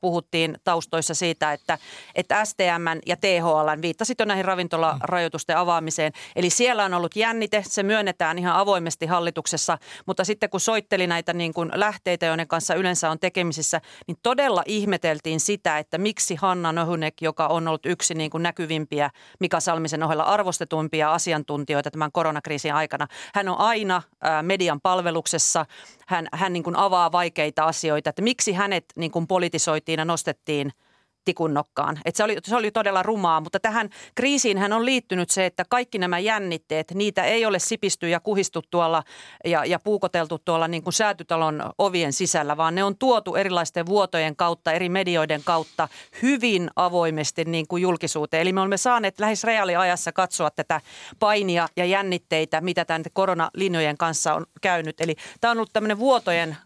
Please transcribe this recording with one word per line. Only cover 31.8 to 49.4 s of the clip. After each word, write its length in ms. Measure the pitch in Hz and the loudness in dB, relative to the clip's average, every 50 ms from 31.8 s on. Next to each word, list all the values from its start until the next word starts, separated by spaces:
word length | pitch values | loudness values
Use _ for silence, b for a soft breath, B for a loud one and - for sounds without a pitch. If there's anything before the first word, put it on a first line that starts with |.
| 143 143 156 151 - | -2 -2 -2 -4 -4
Et 100 | 165 165 | -4 0
se 80 | - 208 | 0 0
oli, 140 | 214 214 - - | 0 0 -4 -4
se 120 | - 226 | -2 -2
oli 160 | 247 214 214 | 0 0 0
todella 320 | 208 226 208 202 196 185 185 | -2 0 0 2 2 2 0
rumaa, 380 | 202 226 208 185 170 160 156 | 0 0 0 2 2 2 2
mutta 180 | 156 160 - 190 | 0 -2 -4 -2
tähän 300 | - 220 214 233 214 208 B B B B B | -2 0 0 0 -2 -4 B B B B B
kriisiinhän 580 | - 240 277 285 269 247 226 196 190 196 202 214 | -2 0 2 2 2 2 2 2 2 2 2 2
on 120 | 226 233 | 2 2
liittynyt 440 | 254 269 247 - - 185 180 175 - | 2 0 0 0 -2 -2 -2 0 0
se, 160 | - 196 190 | 0 0 0
että 200 | 180 - - 175 - | 0 0 -4 -2 0
kaikki 280 | 240 247 247 - - 202 | 0 0 0 0 -4 -4
nämä 220 | 180 180 180 175 | -2 0 0 0
jännitteet, 720 | 190 220 220 208 202 180 170 156 _ - 156 156 160 - | 0 0 0 -2 -2 -4 -6 -6 _ -4 -4 -4 -4 -4
niitä 320 | 175 196 208 208 196 196 180 | -2 -2 -2 0 0 2 2
ei 220 | 131 214 226 226 | 2 2 2 2
ole 140 | 220 196 175 | 2 2 0
sipisty 500 | - - 226 214 - 190 - - - 170 | 0 -2 -4 -2 -2 -2 -2 -2 0 0
ja 100 | 170 165 | 0 0
kuhistu 420 | - 208 208 196 185 - - 170 - - | 0 0 0 0 0 -2 -2 -6 -8 -2
tuolla 340 | - 175 170 160 165 160 151 B B B B B B B - | 0 2 2 4 2 2 0 B B B B B B B -2
ja, 200 | 170 170 156 139 | 0 0 2 2
ja 140 | 143 180 165 | 2 0 -2
puukoteltu 600 | - 208 208 196 - 175 - 175 165 156 165 147 | 0 0 0 0 0 0 0 0 -2 -2 -4 -6
tuolla 280 | - - 165 165 165 160 | -2 0 2 2 2 0
niin 160 | 170 160 151 | -2 -4 -4
kuin 100 | 180 170 | -2 0
säätytalon 680 | - 220 208 202 - 165 - 165 165 160 156 151 147 - - - - | 0 2 0 0 -2 -4 -2 0 0 2 0 0 -2 -6 -8 -2 0
ovien 360 | 196 196 180 175 165 143 139 | 0 2 2 2 0 0 0
sisällä, 440 | - 185 170 - 165 147 143 147 151 | 0 0 0 2 0 2 0 0 0
vaan 180 | 160 160 165 | 0 0 2
ne 80 | 185 196 | 2 0
on 140 | 202 196 - | 0 0 0
tuotu 380 | 262 262 240 214 202 - - | 2 4 4 2 2 0 -2
erilaisten 500 | - 196 190 185 175 165 - - 175 170 | 0 0 0 0 0 -2 -2 -2 -4 -2
vuotojen 500 | 175 196 208 190 180 - 165 160 160 147 | 2 2 2 2 2 2 0 0 0 0
kautta, 360 | - 180 170 170 - - 170 | 0 0 0 0 -2 -2 0
eri 180 | 160 175 185 175 | 0 0 0 0
medioiden 520 | 180 190 190 180 175 160 156 151 156 147 143 | 0 0 0 2 2 2 2 2 0 -2 0
kautta 440 | - 170 165 156 - - - 160 151 B B B B B - | 0 0 0 0 -2 -4 -4 -4 -4 B B B B B -2
hyvin 480 | 233 254 285 247 226 240 208 180 175 151 - | 0 2 2 2 2 2 2 2 0 0 0
avoimesti 720 | - 180 175 175 175 170 165 156 156 151 - - - 160 | 0 0 2 2 2 2 2 0 -2 -4 -4 -2 -4 -4
niin 220 | 165 165 165 156 - | -2 -2 -4 -2 -2
kuin 140 | 180 175 | -2 0
julkisuuteen. 600 | 180 185 175 160 175 156 - 160 151 - - 160 | 2 2 0 0 -2 -4 -2 -2 -4 0 0 0
Eli 120 | 170 180 185 | 2 2 2
me 60 | 190 | 2
olemme 180 | 190 190 202 190 | 2 0 0 0
saaneet 420 | - 254 247 233 208 190 - - | 2 2 2 4 2 0 -2 0
lähes 240 | 208 214 220 185 | 0 0 0 0